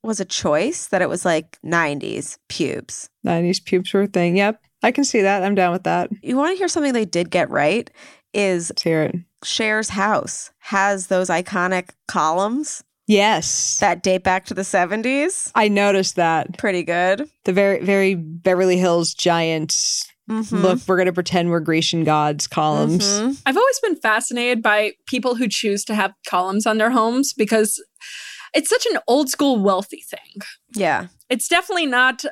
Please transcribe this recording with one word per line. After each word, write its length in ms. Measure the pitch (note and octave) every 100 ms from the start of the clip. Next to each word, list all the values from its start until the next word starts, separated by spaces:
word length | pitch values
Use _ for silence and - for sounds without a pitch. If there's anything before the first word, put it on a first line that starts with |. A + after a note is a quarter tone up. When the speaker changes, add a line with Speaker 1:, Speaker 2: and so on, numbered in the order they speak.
Speaker 1:
was 140 | A3 A3
a 40 |
choice, 600 | F#3+ - F3+ D3+ A3+ F4+ -
that 140 | F#3+
it 60 | E3+
was, 160 | F3
like, 340 | F3+ D#3+ D#3+ -
nineties 760 | - E3+ D#3 C#3+ G#2+ A2 D3 - _
pubes. 600 | - C3+ - - - - _
Speaker 2:
Nineties 360 | - E3+ F3 F#3+
pubes 320 | - F#3 F#3+
were 100 | G3
a 40 | G3+
thing. 280 | F#3 F3 F3+
Yep. 240 | G3+ A3 _ _
I 60 | A3+
can 120 | B3+
see 180 | C#4 A#3
that. 200 | G3 G3+
I'm 100 | F#3+ G3+
down 160 | F3+
with 120 | F3
that. 260 | F#3 F3 - G3+
Speaker 1:
You 140 | - B3+
wanna 180 | D4+ F#4+
hear 100 | F#4
something 240 | E4+ C#4+
they 120 | A#3+
did 260 | G#3+ F3 F3
get 200 | F3+ D#3
right? 380 | - D3 G#3+ - _ - - _
Is 360 | G#3 G3 F3 E3+
Speaker 2:
Let's 120 | -
hear 200 | E3+ D#3+
it. 140 | D3+ F3 - _
Speaker 1:
Cher's 440 | - - A3 G#3+ G3+
house 600 | F#3+ G3+ G3+ - - - _
has 480 | - G3 G3 G3 F#3
those 200 | F#3 F#3
iconic 640 | E3+ F3+ F#3+ F3+ F#3 F3+ _ -
columns 760 | F3 D#3 E3+ G#3 B3+ D4+ - _ _ -
Speaker 2:
Yes. 680 | G#3 G#3 F#3+ - - - -
Speaker 1:
that 220 | G3+ F3
date 200 | F#3+ F#3
back 240 | F#3 F#3 -
to 80 |
the 100 | F#3
seventies. 840 | F#3+ F#3+ F3 G#3+ A#3 C#4 D#4+ - -
Speaker 2:
I 140 | - G#3+
noticed 480 | G3+ G3+ G3 F#3 -
that. 400 | E3 D#3+ - E3+
Speaker 1:
Pretty 240 | A3 F3+
good. 440 | E3 F3 F3+ G3+ D4+ _
Speaker 2:
The 80 | -
very, 320 | F#3 G3 F#3+
very 300 | F#3 G3 F#3+ F3+
Beverly 640 | D#3 E3+ F#3+ F#3 F#3 F3+
Hills 360 | F#3 E3+ E3
giant 640 | - F3+ E3 E3 D#3+ D#3 - - - - _ -
Speaker 1:
Mm-hmm. 260 | A3 G#3+ -
Speaker 2:
look, 200 | F#3 B3 -
we're 100 | F#3
gonna 140 | F#3
pretend 380 | F3 E3+ F#3 E3+
we're 80 | E3+
Grecian 460 | D#3 D#3+ E3 E3
gods 420 | D#3 D3+ D3+ D3 -
columns. 580 | - D#3 D3+ D3+ F3
Speaker 1:
Mm-hmm. 280 | G3+ G3+ A#3 C#4
Speaker 3:
I've 120 | - C#4+
always 240 | C5 -
been 160 | A4 D#4
fascinated 680 | A3 A3 - A#3+ A#3+ A#3+
by 300 | A3 G#3+ G#3+ - -
people 280 | B3 B3+
who 140 | A#3+ A#3+
choose 360 | - A3 G3+ -
to 100 | G#3+
have 180 | G3 _ -
columns 360 | F3+ F#3 G3+
on 140 | A3 A3
their 120 | A3
homes 400 | B3 A3+ B3+ C#4
because 500 | - G#3 A3 G#3+ - - _ - - - - -
it's 160 | D#4 -
such 160 | B4 A#4+
an 80 | F4 -
old 200 | C4 C4+
school 280 | - C#4 A#3+
wealthy 460 | G3 F#3+ G3+ - -
thing. 320 | - - G3+ - - _
Speaker 1:
Yeah. 340 | G#3 F3 A#2+ F3+ _ _
Speaker 3:
It's 200 | B3 -
definitely 380 | E4+ F#4 F#4 D4+
not 380 | B3 B3+ C4 D4+